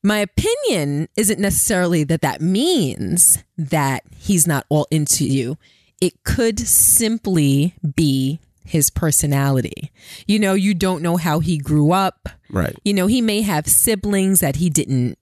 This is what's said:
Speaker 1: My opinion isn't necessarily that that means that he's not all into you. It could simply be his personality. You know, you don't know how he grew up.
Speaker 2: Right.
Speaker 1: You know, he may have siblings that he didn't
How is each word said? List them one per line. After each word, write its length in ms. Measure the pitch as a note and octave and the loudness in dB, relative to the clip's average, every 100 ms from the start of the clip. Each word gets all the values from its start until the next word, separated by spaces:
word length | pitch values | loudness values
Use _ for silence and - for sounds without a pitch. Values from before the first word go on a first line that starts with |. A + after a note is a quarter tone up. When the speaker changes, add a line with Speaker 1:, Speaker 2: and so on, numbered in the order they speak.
Speaker 1:
My 140 | G3 G#3+ | 0 0
opinion 880 | G3+ - G4 A#4+ C5+ G#3 C#3+ C#3+ D#3+ - | -2 -2 0 0 0 0 0 -2 -4 -2
isn't 240 | G#3 G#3+ | -2 0
necessarily 640 | G3+ E3 - G3 F3+ E3+ C#3+ | 0 0 0 0 2 0 0
that 160 | E3 | 0
that 200 | D3 - | -2 -2
means 1000 | D#3+ F#3+ D#4 F4 D3 - G2+ F3 - - - - | -2 0 2 2 0 -4 -4 2 2 0 -6 -10
that 440 | D3 D#3+ C#3 C3+ - - | -4 -2 0 -2 -8 -18
he's 300 | - F#3+ D#3+ | -2 0 2
not 180 | C#3+ - | 0 0
all 180 | D3+ C#3+ | -2 0
into 360 | D#3+ D3 - D3 | -2 0 -2 0
you. 320 | C3+ A#2+ D3+ _ _ _ _ | -2 -2 -8 _ _ _ _
It 240 | F3+ _ | -4 _
could 360 | - - A#3 G#3+ | -4 0 0 -2
simply 1160 | A#3 - - - A3+ A3+ - F3+ C#3+ C#3 D#3+ - D#3 C#3 | 0 2 4 2 0 -2 0 2 2 2 0 -2 -6 0
be 440 | D#3 C3+ C3 D3+ _ _ | 0 2 -2 -4 _ _
his 260 | - E3 C#3+ | -4 0 0
personality. 1000 | - E3 D3+ D3 C#3 C#3 C3+ A2 - - _ - - - | 0 0 0 0 0 2 0 -2 -8 -14 _ -20 -18 -2
You 120 | G#3 | 0
know, 140 | G3+ | 2
you 200 | F#3+ G3 | 2 0
don't 280 | F#3 F#3 F#3 | 0 0 -2
know 160 | E3+ F3 | -2 -2
how 220 | E3 D3+ | 0 -2
he 180 | D#3 D#3+ | 0 -2
grew 340 | C#3+ D3+ D3 | 0 2 4
up. 380 | F#3 F#3+ - - - _ | 2 0 -4 -16 -16 _
Speaker 2:
Right. 260 | F#2+ D#2+ - | -4 -2 -2
Speaker 1:
You 100 | - | -2
know, 140 | G3+ F#3 | 0 2
he 140 | B3 | 2
may 200 | A3 G#3 | 0 0
have 260 | G#3 D#3 D3+ | 0 -2 0
siblings 720 | - - G#3+ G3+ G3 F#3+ F#3+ | 0 2 0 0 0 2 2
that 180 | D#3+ C#3 | 0 0
he 120 | F3 | 0
didn't 480 | D3+ - B2+ B2 - | 0 0 0 -2 -4